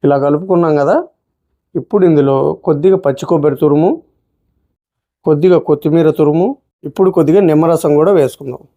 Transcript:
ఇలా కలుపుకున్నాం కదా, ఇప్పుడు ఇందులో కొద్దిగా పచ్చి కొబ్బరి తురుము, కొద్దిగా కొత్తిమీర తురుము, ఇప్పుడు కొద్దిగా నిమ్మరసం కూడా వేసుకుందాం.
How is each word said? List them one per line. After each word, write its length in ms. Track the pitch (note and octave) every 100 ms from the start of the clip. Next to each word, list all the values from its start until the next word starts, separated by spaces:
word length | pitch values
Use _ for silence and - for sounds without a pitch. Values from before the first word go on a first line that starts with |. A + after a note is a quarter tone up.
ఇలా 120 | D3 C#3+
కలుపుకున్నాం 500 | C#3 D3 F#3+ F3+ E3+ D3
కదా, 160 | C#3+ B3 F4 _ _ _ _ _ _
ఇప్పుడు 280 | E3+ - - F3+
ఇందులో 260 | D#3 C#3 C3+ C#3+ D#3+ -
కొద్దిగా 320 | D3 F3 F#3+ E3
పచ్చి 180 | C3+ D#3
కొబ్బరి 280 | E3+ D3 -
తురుము, 280 | D3+ D3 E3+ D#4+ _ _ _ _ _ _ _ _ _ _ _ _ -
కొద్దిగా 320 | D3+ F3+ F3 -
కొత్తిమీర 420 | D3 D#3 D#3+ D#3 D#3
తురుము, 260 | D3+ D#3 G3 C#4+ _ _ D3+
ఇప్పుడు 200 | - F#3+ F#3
కొద్దిగా 220 | D3+ F3 F#3
నిమ్మరసం 420 | D3+ E3 E3 D#3+ D3
కూడా 140 | E3 G3
వేసుకుందాం. 420 | C3+ - C#3 B2 _